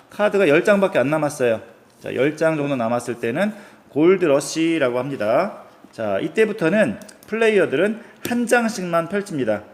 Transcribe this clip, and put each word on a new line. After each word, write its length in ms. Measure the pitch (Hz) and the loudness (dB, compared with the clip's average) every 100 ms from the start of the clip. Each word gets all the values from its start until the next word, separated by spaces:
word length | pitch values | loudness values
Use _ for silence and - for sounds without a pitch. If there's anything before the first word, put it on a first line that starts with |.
| - | -14
카드가 380 | - 208 196 180 | -2 0 4 4
열 160 | 151 | 4
장밖에 360 | 220 202 190 151 | 4 4 2 2
안 100 | 127 | 0
남았어요. 520 | 156 147 139 123 110 - - _ _ | 0 -2 0 0 0 -6 -20 _ _
자, 160 | 101 104 | -8 -2
열 220 | 143 151 | -2 0
장 180 | 160 156 | -2 0
정도 200 | 143 135 | -2 -2
남았을 440 | 113 120 120 113 | -2 -2 -4 -6
때는 340 | 117 139 208 - - - _ | -4 -2 -4 -4 -16 -20 _
골드 340 | 135 165 190 170 | 2 4 4 4
러시라고 720 | 139 139 160 165 165 127 120 | 2 0 -2 -2 0 0 -2
합니다. 640 | 139 127 104 135 196 - - - - | -4 -4 0 0 0 -6 -20 -20 -18
자, 280 | - 107 98 | -8 -4 -4
이때부터는 800 | 160 214 214 202 160 214 165 95 - - - | -2 0 0 0 0 2 0 -2 -12 -20 -10
플레이어들은 720 | 220 226 208 143 135 202 220 - - - | -2 2 2 2 2 0 -2 -12 -14 -6
한 180 | 240 233 | -4 0
장씩만 600 | 247 226 202 180 170 160 | 0 0 -4 -2 -2 -2
펼칩니다. 540 | 202 196 151 110 104 - | -6 -4 -4 -2 -2 -6